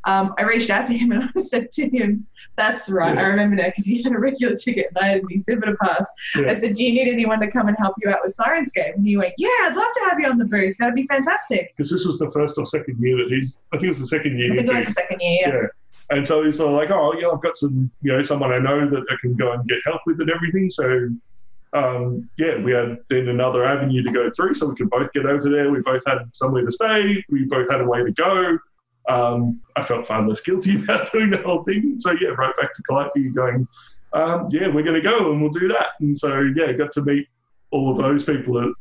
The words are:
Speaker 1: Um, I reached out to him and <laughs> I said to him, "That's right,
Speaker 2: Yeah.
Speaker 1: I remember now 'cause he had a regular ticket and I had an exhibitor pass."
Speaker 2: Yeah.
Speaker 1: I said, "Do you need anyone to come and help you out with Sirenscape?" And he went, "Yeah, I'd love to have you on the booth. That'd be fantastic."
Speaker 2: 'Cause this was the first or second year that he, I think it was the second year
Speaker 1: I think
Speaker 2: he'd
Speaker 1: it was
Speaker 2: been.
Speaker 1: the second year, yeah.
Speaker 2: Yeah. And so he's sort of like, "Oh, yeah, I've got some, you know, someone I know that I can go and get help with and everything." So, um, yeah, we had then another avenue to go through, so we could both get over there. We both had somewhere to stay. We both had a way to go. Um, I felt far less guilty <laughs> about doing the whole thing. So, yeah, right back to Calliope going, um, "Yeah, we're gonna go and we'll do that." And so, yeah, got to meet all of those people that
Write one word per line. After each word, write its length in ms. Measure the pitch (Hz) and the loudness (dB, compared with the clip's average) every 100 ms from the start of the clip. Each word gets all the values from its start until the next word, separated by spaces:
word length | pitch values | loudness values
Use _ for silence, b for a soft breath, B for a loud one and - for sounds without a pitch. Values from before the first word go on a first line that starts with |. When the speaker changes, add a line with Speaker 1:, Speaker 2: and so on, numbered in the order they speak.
Speaker 1:
Um, 280 | - 190 190 - | 2 2 0 0
I 60 | |
reached 260 | 214 226 226 | 0 0 0
out 160 | 202 247 | 0 0
to 100 | 233 | 0
him 140 | 240 | 2
and 120 | 233 | 2
<laughs> 120 | 262 370 | 0 -4
I 40 | |
said 300 | - 240 233 | -2 -4 -2
to 160 | - 262 | -4 -2
him, 340 | 254 208 208 - B B - | 0 0 0 -4 B B -2
"That's 320 | 214 220 - | -2 -2 -2
right, 260 | 190 165 - | 0 2 2
Speaker 2:
Yeah. 80 | |
Speaker 1:
I 20 | 190 | 2
remember 300 | 202 208 196 | 2 2 2
now 80 | |
'cause 200 | 175 196 | 0 -2
he 180 | 196 233 | -2 0
had 120 | 247 | 0
a 40 | 220 | 0
regular 360 | 262 269 240 | 0 0 -2
ticket 320 | 202 247 226 - | 0 -2 -2 -2
and 100 | 185 | 0
I 100 | 196 | 2
had 120 | 196 | 0
an 40 | 185 | 0
exhibitor 480 | 185 208 233 214 202 | -4 -2 -2 -2 0
pass." 240 | 190 160 202 - B 143 | 0 0 -4 -8 B 0
Speaker 2:
Yeah. 120 | 139 | 0
Speaker 1:
I 40 | |
said, 200 | 214 226 | 0 -2
"Do 100 | 208 | 0
you 80 | 247 | 2
need 200 | 233 247 | 2 2
anyone 280 | 233 220 220 | 0 0 0
to 100 | 208 | 0
come 180 | 247 208 | 0 0
and 80 | 208 | 2
help 160 | 196 196 | 0 0
you 60 | 202 | 0
out 120 | 196 | 0
with 100 | 392 | -2
Sirenscape?" 600 | - 254 330 277 185 156 | -2 0 0 0 -2 -2
And 100 | 190 | 0
he 140 | 208 202 | 2 2
went, 160 | 180 180 | 0 0
"Yeah, 120 | 415 494 | 0 2
I'd 120 | 349 311 | 2 0
love 160 | 466 | 0
to 140 | 480 370 | 0 0
have 100 | 330 | 2
you 60 | 277 | 2
on 100 | 240 | 2
the 60 | 202 | 2
booth. 300 | 202 190 196 | 2 0 0
That'd 160 | 240 | 0
be 120 | 247 269 | 0 0
fantastic." 680 | 277 277 392 - 202 - - | 0 0 -2 -2 -4 -4 -6
Speaker 2:
'Cause 140 | 143 | -2
this 160 | 180 180 | 0 0
was 120 | 135 | -2
the 120 | 156 | -2
first 260 | 147 147 - | 0 -2 -2
or 80 | |
second 320 | - 151 - 117 | -4 -4 -4 -2
year 160 | 123 127 | 2 2
that 80 | 123 | 2
he, 220 | 131 131 - - | 0 -2 -8 -8
I 40 | 156 | -2
think 80 | |
it 40 | 185 | 0
was 100 | 147 | -2
the 80 | 131 | -2
second 320 | 156 151 123 | 0 0 0
year 140 | 123 | 2
Speaker 1:
I 40 | 127 | 2
think 120 | 240 | 2
Speaker 2:
he'd 40 | |
Speaker 1:
it 20 | 247 | 0
was 80 | |
Speaker 2:
been. 100 | - | 0
Speaker 1:
the 60 | - | -2
second 180 | 180 180 | -4 -2
year, 180 | 175 175 180 | 0 2 2
yeah. 140 | 131 | 0
Speaker 2:
Yeah. 540 | 107 - - - - 143 | -2 -6 -20 -20 -2 -2
And 100 | 143 | 2
so 180 | 156 | 2
he's 120 | 156 151 | 2 2
sort 140 | 151 | 2
of 60 | 143 | 2
like, 140 | 156 | 2
"Oh, 220 | 190 147 165 | 2 2 2
yeah, 80 | 170 | 0
I've 140 | 156 | 0
got 140 | 165 - | -2 -2
some, 340 | 143 131 131 - | -2 0 -2 -2
you 120 | 143 | 0
know, 100 | 131 | 0
someone 300 | 139 143 131 | 0 0 0
I 60 | 127 | 2
know 280 | 135 143 143 | 2 2 2
that 160 | 139 131 | 0 -2
I 60 | 127 | -4
can 140 | 123 120 | -2 0
go 160 | 127 | 0
and 140 | 123 120 | -2 -2
get 100 | 120 | -2
help 160 | 147 165 170 | -2 -4 -2
with 140 | 160 | -2
and 100 | 156 | 0
everything." 400 | 170 165 185 190 | -2 -2 0 0
So, 380 | 165 131 127 123 117 - - - - - | 0 0 0 0 -6 -10 -18 -16 -18 -6
um, 560 | 143 131 123 123 123 - - | -2 0 -2 -4 -4 -8 -4
yeah, 180 | 160 120 | -2 0
we 100 | 123 | 0
had 260 | 120 120 117 - | 0 0 -6 -2
then 180 | 127 123 | -2 0
another 360 | 123 127 123 | 0 2 2
avenue 380 | 131 139 135 127 | 2 2 0 0
to 80 | 107 | 0
go 180 | 120 120 | 0 0
through, 240 | - 185 | 0 0
so 140 | 294 151 | 0 -2
we 80 | - | -2
could 120 | 120 | -2
both 220 | 127 143 | 0 0
get 140 | 143 135 | 0 0
over 240 | 143 143 | 2 2
there. 200 | 147 143 | 2 2
We 100 | 139 | 0
both 220 | 123 131 135 | 0 -2 0
had 120 | 127 120 | -2 -4
somewhere 320 | - 131 131 | -4 0 0
to 60 | - | 0
stay. 520 | - 220 214 202 196 - | 0 0 2 2 0 0
We 160 | 143 | -2
both 240 | 131 131 123 | 0 0 0
had 100 | 135 | 0
a 20 | |
way 200 | 123 120 | 2 2
to 80 | 123 | 0
go. 460 | 196 175 190 180 165 - _ _ _ - | 2 2 2 2 0 -2 _ _ _ 0
Um, 500 | 123 120 120 120 117 - | 2 2 2 0 -2 -6
I 80 | - | -6
felt 240 | - 117 - | -2 -4 -2
far 200 | 110 107 | 0 0
less 140 | 107 | 0
guilty 340 | - 185 190 208 | -2 0 2 2
<laughs> 60 | |
about 280 | - - 180 | 2 0 0
doing 200 | 220 214 | 2 2
the 80 | 185 | 0
whole 240 | 185 170 | 0 -2
thing. 320 | - 208 285 - | 0 0 0 0
So, 160 | 180 170 | 0 0
yeah, 80 | 185 | 0
right 260 | - 131 143 | 0 -2 0
back 160 | 139 | -4
to 80 | - | -4
Calliope 480 | - 135 143 143 131 | -2 -2 0 0 0
going, 360 | 127 127 123 127 B B B - | 0 0 0 -2 B B B -4
um, 360 | 156 165 175 170 | -2 0 0 -2
"Yeah, 180 | 170 190 | 0 2
we're 140 | 151 | 2
gonna 160 | 156 160 | 2 2
go 320 | 180 415 175 | 2 2 2
and 80 | 147 | 2
we'll 100 | 151 | 0
do 160 | 165 185 | 0 0
that." 200 | 220 - - | 0 -2 -2
And 140 | 147 143 | -2 0
so, 240 | 147 135 139 | 0 0 0
yeah, 180 | 143 156 | 2 0
got 200 | 127 147 | 0 -2
to 100 | - | -2
meet 240 | 143 143 143 _ _ _ _ | 0 0 -2 _ _ _ _
all 200 | 143 135 | -2 0
of 60 | 131 | 0
those 260 | 135 143 | 2 0
people 280 | 151 139 127 | 0 -2 0
that 160 | 120 120 - | -2 -2 -6